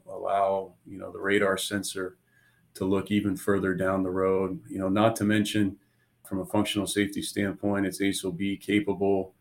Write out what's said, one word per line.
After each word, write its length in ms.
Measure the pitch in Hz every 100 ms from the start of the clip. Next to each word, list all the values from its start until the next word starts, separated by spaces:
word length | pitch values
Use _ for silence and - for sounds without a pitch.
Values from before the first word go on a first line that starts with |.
| -
allow, 640 | 95 92 98 98 98 92 - -
you 120 | 95
know, 120 | 92
the 100 | 92
radar 380 | 98 101 98 95
sensor 580 | - 104 95 98 92 - _ _ _ _ _
to 100 | -
look 260 | 95 98 95
even 260 | 104 98 92
further 380 | - 98 95
down 300 | 90 92 95
the 60 | 95
road. 500 | 92 95 95 95 87 -
You 100 | 98
know, 100 | 92
not 280 | 101 110 113
to 80 |
mention 540 | 104 107 104 107 98 92 _ _ _ _
from 140 | - 95
a 80 | 90
functional 400 | - - 104 92
safety 360 | 104 101 101
standpoint, 640 | - - 101 95 104 101 95
it's 140 | 90
aso 360 | 98 92 95 87
B 200 | 98 95
capable, 800 | - 101 101 92 98 98 92 _